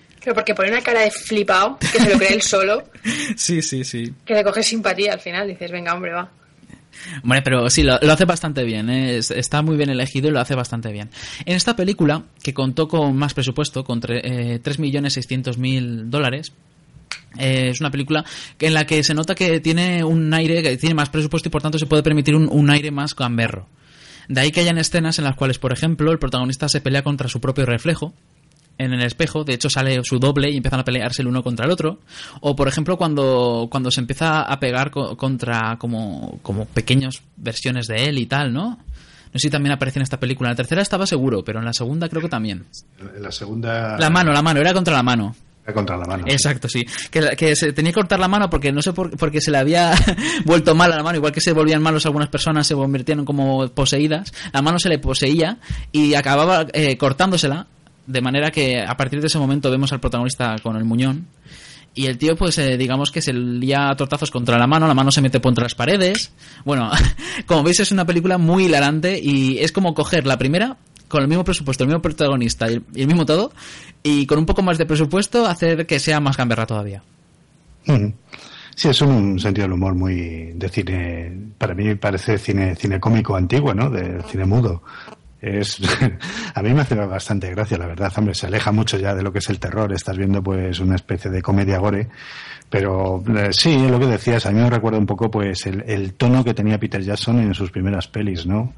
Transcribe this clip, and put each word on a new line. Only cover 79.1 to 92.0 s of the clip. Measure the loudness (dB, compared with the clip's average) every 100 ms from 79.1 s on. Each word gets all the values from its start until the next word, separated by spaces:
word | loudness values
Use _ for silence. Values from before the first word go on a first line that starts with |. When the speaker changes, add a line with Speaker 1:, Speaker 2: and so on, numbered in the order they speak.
| 4 4 0
Speaker 3:
sentido | 0 0 0
del |
humor | 0 0 0
muy | 0 -2 -4 -8 -10
de | -8 -6
cine, | -4 -4 -4 -4 -8 -10 -12 -14 -6
para | -4
mí | -2 -2 0
parece | -2 -2 -2 -2
cine, | 0 0 0 0
cine | -2 0
cómico | 2 2 2 0
antiguo, | 2 2 2
¿no? | 0 0
De | -2 -4 -6 -6
cine | -2 2
mudo. | 4 2 0 -8 -20 -20 -20 -20 -12
Es, | -6 -4 -4 -2 -2 0 0 -2
<laughs> | -10 -10 -8 -4
a |
mí | 2
me | 2
hace | 2 0
bastante | -2 -4 -4 -4 -4
gracia, | -4 -2 -2
la | -4
verdad, | -4 -4 0
hombre, | 0 -2
se | -4
aleja | -2 0
mucho | 2 2 0
ya | -2 -2
de |
lo | -2
que | -4
es | -4
el | -4
terror, | -4 -2 -2
estás | -2 -4 -2
viendo, | 0 0
pues, | 0 -2 -2 -2
una | 0 0
especie | -2 -6 -4
de | -4
comedia | 0 2 2 2
gore, | 2 0